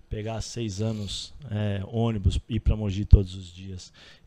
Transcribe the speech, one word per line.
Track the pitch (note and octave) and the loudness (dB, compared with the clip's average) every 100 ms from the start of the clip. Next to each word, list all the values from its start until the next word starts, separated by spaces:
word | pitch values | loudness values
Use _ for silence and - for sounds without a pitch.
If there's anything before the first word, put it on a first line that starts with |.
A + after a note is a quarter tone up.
| - | -12
pegar | A2 G#2+ A2+ | -10 -8 -8
seis | - - A2+ F#2+ | -8 -6 -6 -4
anos, | A2 A2 G2+ - - - C3+ | -4 -4 -6 -10 -12 -16 -8
é, | G#2 G#2 G2 F2+ | -4 -2 -4 -4
ônibus, | A2+ A#2 A2 F#2+ - - | -2 -2 2 0 0 -2
ir | A2 | -2
pra | - G#2+ | 0 0
Mogi | G#2+ F#2+ | 0 -2
todos | G#2 - F#2 | 8 8 8
os | F#2+ F2+ | -6 -16
dias. | F2 F#2+ F#2 - - - - | -16 -14 -14 -16 -20 -20 -20